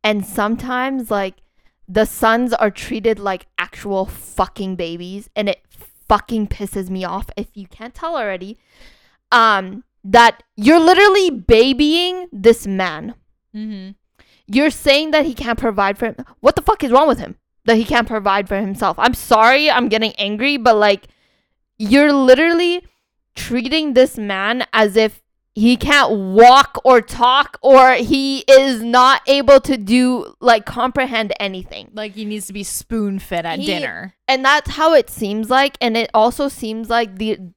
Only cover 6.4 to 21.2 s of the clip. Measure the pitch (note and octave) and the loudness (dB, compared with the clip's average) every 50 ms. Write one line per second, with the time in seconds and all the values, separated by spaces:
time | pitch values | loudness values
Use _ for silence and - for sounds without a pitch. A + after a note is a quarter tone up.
6.4 | G#3 G3 - - G3+ G3 - G#3 F#3+ F3+ F#3+ F#3 F#3 F3 F3 G3 - - - - | -4 -6 -6 -10 -10 -10 -8 -10 -10 -8 -10 -10 -8 -8 -10 -10 -12 -12 -12 -14
7.4 | A#3 - _ G#3 G3 F3 - - A3 B3 _ - - D#4+ E4+ C#4+ A3+ G3+ F#3+ F3+ | -14 -14 _ -20 -20 _ -20 -20 -20 -20 _ -14 -12 -8 -8 -6 -6 -8 -8 -10
8.4 | F3+ G3 A3+ _ _ _ _ _ - - _ _ _ _ _ _ _ _ - A#3+ | -12 -16 -18 _ _ _ _ _ -20 -20 _ _ _ _ _ _ _ _ 2 4
9.4 | A3+ A3 G#3 G3 F#3+ F#3 G3 G#3 - _ _ _ _ G3 F#3+ A#3 A#3 A3+ - _ | 4 4 2 0 -2 -8 -14 -16 -20 _ _ _ _ 2 4 6 6 6 4 _
10.4 | _ _ _ - G#3 B3 D#4+ E4+ D#4+ E4+ F#4 F#4 G4+ G#4 F#4+ G4+ F#4+ F4 C#4 G#3+ | _ _ _ 0 2 4 4 6 6 4 4 6 6 4 4 2 0 0 -2 -4
11.4 | F3 - A3+ A3 A#3+ C4+ C4+ A#3+ D4 D4+ D#4 E4+ F4+ F4+ F#4 F#4 F#4 F4+ - G3+ | 0 2 4 4 4 2 2 0 0 0 0 0 -2 -2 -4 -8 -10 -14 -14 2
12.4 | F#3+ A#3 A3+ - - G3+ F#3+ F#3+ F#3 F3+ D#3 D3+ - G#3+ A#3+ _ _ _ _ _ | 2 2 2 2 -2 -8 -6 -4 -4 -6 -6 -10 -12 -14 -16 _ _ _ _ _
13.4 | _ _ _ G#3+ G#3+ A3 G#3+ G3 F#3+ F#3+ G3 _ _ _ _ _ _ _ _ _ | _ _ _ -14 -14 -14 -14 -16 -16 -20 -20 _ _ _ _ _ _ _ _ _
14.4 | _ - G3 C4 D4 D#4 - - - D4 C4+ D4 D#4 D#4 D4+ D#4 D4 D#4+ A#3+ - | _ -4 -2 0 0 0 -2 -2 0 0 2 2 0 0 -2 -2 -2 -2 -6 -8
15.4 | F#3 A#3 A#3 - - A#3+ G#3 G3+ G3+ G3 G#3 - A#3+ A3+ - - C4 _ _ _ | -6 -8 -6 -4 -4 -4 -2 -2 -4 -4 -4 -4 -8 -8 -8 -12 -18 _ _ _
16.4 | - C4+ - - - - G#4+ - - B3+ A#3 C4+ D#4 D#4 A3+ C3 - - - _ | -2 0 0 0 -2 -2 -4 -2 -2 0 2 2 4 2 0 -2 -6 -16 -18 _
17.4 | _ _ _ _ _ - A3+ A3 A#3 - - A#3+ A#3 A3 A3+ G#3+ G3 G3+ G3 G3+ | _ _ _ _ _ 0 0 0 0 0 -2 -2 -2 -2 -6 -4 -2 -2 -2 -2
18.4 | G3+ F#3 G#3 G3 G#3 F#3+ G3 A#3+ G#3+ F#3+ E3+ - - B3 B3 - - - A#3+ A3 | -2 -4 -6 -6 -4 -6 -6 -4 -4 -6 -2 0 -2 -2 -2 -2 -2 0 2 4
19.4 | A3 A#3 C4 C#4 D4+ D4+ - B3+ A#3+ A#3+ G#3 A3 A3 A3 - - G3+ G3+ G#3 G#3+ | 4 4 4 4 2 0 0 0 0 0 -2 -2 -2 -4 -4 -6 -8 -8 -6 -4
20.4 | B3 C#4+ C#4+ C4+ A3 B3 A3+ G#3 G#3 G#3 G3+ G3 _ - _ _ | -2 -2 -2 0 2 2 2 4 4 2 2 0 _ -20 _ _